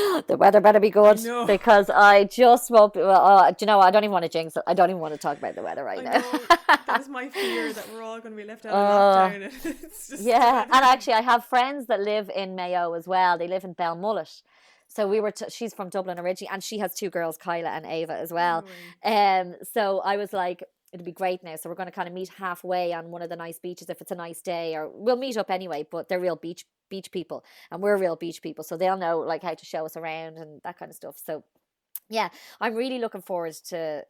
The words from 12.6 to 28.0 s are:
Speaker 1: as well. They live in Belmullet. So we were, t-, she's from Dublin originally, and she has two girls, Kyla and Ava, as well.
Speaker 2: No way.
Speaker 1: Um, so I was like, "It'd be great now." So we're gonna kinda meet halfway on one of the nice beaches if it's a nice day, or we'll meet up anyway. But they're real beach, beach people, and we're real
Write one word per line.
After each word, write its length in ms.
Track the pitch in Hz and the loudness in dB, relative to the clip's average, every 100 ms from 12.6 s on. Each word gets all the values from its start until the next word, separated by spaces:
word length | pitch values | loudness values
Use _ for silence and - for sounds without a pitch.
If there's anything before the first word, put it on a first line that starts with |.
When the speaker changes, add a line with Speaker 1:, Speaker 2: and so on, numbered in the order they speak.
| 180 180 170 | -4 -4 -4
Speaker 1:
as 120 | 170 165 | -6 -2
well. 300 | 185 180 170 | 2 2 2
They 100 | 170 | -2
live 160 | 185 | -6
in 100 | 185 | -8
Belmullet. 680 | 170 170 170 202 202 156 - _ _ _ _ _ | -6 -4 -4 -4 -4 -6 -18 _ _ _ _ _
So 180 | - 202 | -6 -2
we 140 | 214 | 0
were, 100 | 208 | -2
t-, 180 | - - | -6 -14
she's 220 | - 226 | -10 -12
from 160 | - 185 | -10 -8
Dublin 300 | 196 185 175 | -8 -8 -8
originally, 320 | 175 185 202 | -6 -6 -8
and 120 | 190 | -10
she 140 | - 214 | -8 -6
has 160 | 185 | -8
two 160 | - 196 | -6 -6
girls, 260 | 170 165 156 | -4 -6 -6
Kyla 300 | 185 170 165 | -8 -6 -6
and 160 | 143 156 | -8 -8
Ava, 260 | 160 165 | -8 -6
as 180 | 139 160 | -8 -8
well. 320 | 170 175 165 196 180 175 _ | -2 0 -2 -6 -20 -20 _
Speaker 2:
No 60 | 208 | -2
way. 280 | 214 202 190 | 2 4 2
Speaker 1:
Um, 140 | 180 175 - | -2 -10 -6
so 280 | 233 196 196 | -2 0 -2
I 160 | 190 202 | -2 -4
was 160 | 202 | -4
like, 320 | 196 180 175 - _ _ | -4 -4 -6 -14 _ _
"It'd 140 | 170 175 | -16 -16
be 60 | |
great 320 | 165 185 185 | -6 -4 -4
now." 100 | 175 | -10
So 140 | 160 165 | -14 -14
we're 80 | 170 | -12
gonna 160 | 185 | -12
kinda 180 | 196 175 | -10 -10
meet 180 | 180 185 | -10 -14
halfway 640 | - 190 175 180 180 175 | -10 -10 -10 -6 -4 -4
on 200 | 170 165 | -6 -10
one 100 | 170 | -14
of 60 | 170 | -12
the 60 | 170 | -12
nice 240 | 170 170 | -14 -14
beaches 280 | 180 175 - | -14 -14 -14
if 120 | 165 | -16
it's 100 | - | -12
a 60 | 180 | -12
nice 260 | 170 165 | -12 -12
day, 320 | - 170 165 | -10 -8 -6
or 140 | 156 156 | -8 -10
we'll 220 | 117 214 | -6 -2
meet 220 | 247 262 220 | -2 -4 -6
up 120 | 185 | -4
anyway. 380 | 185 185 147 156 | -6 -6 -10 -8
But 200 | 170 - | -12 -6
they're 100 | 180 | -4
real 160 | 180 | -2
beach, 320 | 156 165 170 - _ _ | -4 -10 -14 -20 _ _
beach 240 | 190 - | -14 -10
people, 320 | 190 160 131 - _ _ | -12 -10 -14 -16 _ _
and 100 | 170 | -4
we're 180 | 202 | 0
real 180 | 202 | 2